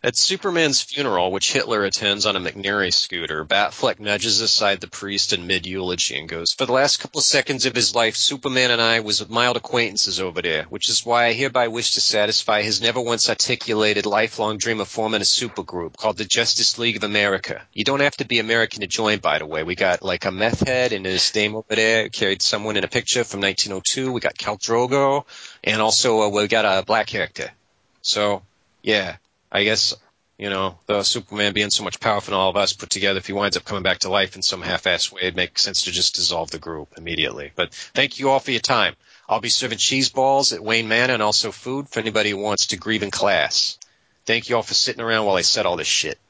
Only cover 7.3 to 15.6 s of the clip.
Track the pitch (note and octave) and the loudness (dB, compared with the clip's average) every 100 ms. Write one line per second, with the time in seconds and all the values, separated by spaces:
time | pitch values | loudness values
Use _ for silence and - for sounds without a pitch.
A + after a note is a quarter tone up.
7.3 | C#3+ - C3+ B2+ A#2 G#2 A#2 A2+ G#2+ - | 2 0 0 0 0 0 2 0 2 -2
8.3 | C#3+ C#3 B2+ B2+ A#2 A2+ A2+ G#2+ G#2 G2+ | 0 -2 2 2 4 4 2 0 -4 -2
9.3 | A2+ B2 A#2+ - B2 A2+ G2+ - F2+ F#2 | 2 2 0 -2 0 0 0 -2 -2 -4
10.3 | E2+ F2 D#2 D2+ - - G#2+ A#2 A#2+ A#2+ | -2 -2 -2 -4 -4 -2 -2 2 4 4
11.3 | A2+ C3+ B2 A#2+ A2+ A#2 G#2+ - A2 G#2 | 2 0 2 0 0 -2 0 2 2 2
12.3 | G#2+ - G#2+ G#2 A2 A#2 A#2+ A#2+ A#2 - | 2 2 0 2 0 0 0 0 0 0
13.3 | A2 - A#2+ - G#2+ G#2+ G2+ G#2 G2+ A2 | 0 0 -2 0 2 2 2 2 2 2
14.3 | - G#2+ G#2+ A2+ A2 G2 - A2 A2 F#2+ | 0 -2 -2 -2 -2 -4 -4 -2 0 2
15.3 | - A#2+ - | 0 -2 -6